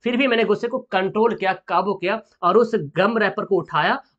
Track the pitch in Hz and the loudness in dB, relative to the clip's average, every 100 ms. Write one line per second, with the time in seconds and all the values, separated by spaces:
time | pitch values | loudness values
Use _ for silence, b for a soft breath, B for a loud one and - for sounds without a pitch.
0 | 233 240 269 233 202 208 240 254 - 190 | -2 0 2 2 2 0 -2 -6 -4 -4
1 | 190 202 226 208 190 185 - 180 190 196 | -2 0 0 0 -2 -4 -2 -2 0 -2
2 | 175 220 b b 175 202 226 214 143 160 | -4 -4 b b 2 4 2 0 -4 0
3 | 196 226 202 190 196 185 - 156 170 269 | 0 2 0 -2 -2 -2 0 0 0 -2
4 | - | -6